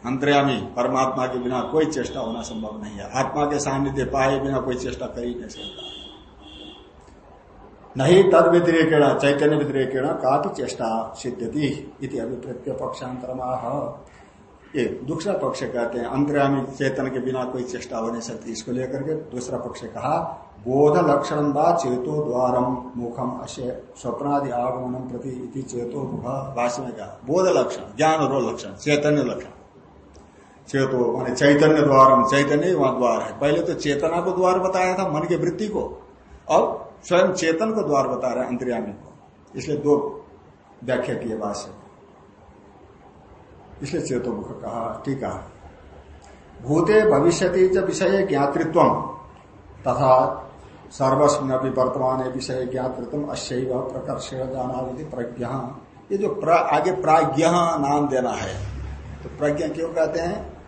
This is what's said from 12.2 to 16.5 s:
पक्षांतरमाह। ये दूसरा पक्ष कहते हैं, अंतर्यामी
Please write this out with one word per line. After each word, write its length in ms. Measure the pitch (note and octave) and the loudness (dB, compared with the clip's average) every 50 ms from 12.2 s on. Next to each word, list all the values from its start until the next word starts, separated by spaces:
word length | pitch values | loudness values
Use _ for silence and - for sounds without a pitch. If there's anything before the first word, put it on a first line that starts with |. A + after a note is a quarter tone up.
| A2+ A#2+ C3 - - C#3 - - - C#3+ B2+ | -6 -6 -8 -8 -8 -10 -12 -10 -8 -8 -8
पक्षांतरमाह। 920 | - C3 B2 - - C3+ B2 B2+ B2+ - - B2+ B2+ B2+ B2+ B2+ A#2+ A#2+ A#2+ A#2 - B2+ A#2 - - - - - - - - _ - - - - - - - - | -6 -6 -8 -8 -10 -10 -10 -10 -10 -8 -8 -8 -6 -4 -4 -4 -4 -4 -4 -4 -4 -6 -6 -10 -14 -18 -20 -20 -20 -20 -20 _ -20 -20 -20 -20 -20 -20 -6 -2
ये 100 | D3 A#2+ - - - B2+ | -2 -2 -2 -2 -8 -8
दूसरा 280 | B2+ E3 D#3+ - G3+ F#3 - | -8 -8 -4 -4 -2 -2 -2
पक्ष 240 | C#3+ B2+ - - C#3 | -2 -2 -4 -4 -6
कहते 360 | A2+ G#2+ A#2+ A#2 A#2 A#2+ B2 | -6 -4 -4 -4 -2 -4 -4
हैं, 60 | A#2+ | -6
अंतर्यामी 540 | B2 C3 C3+ D3 C#3+ D3 C#3+ C#3+ C#3 | -2 0 0 0 2 2 2 2 2